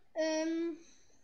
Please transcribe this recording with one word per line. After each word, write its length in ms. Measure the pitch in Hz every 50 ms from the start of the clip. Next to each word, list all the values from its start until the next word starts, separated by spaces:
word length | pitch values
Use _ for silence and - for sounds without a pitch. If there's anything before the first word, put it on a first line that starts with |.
| - - -
um, 600 | 330 311 320 311 311 320 330 330 330 339 339 311 330 - - - - - - - -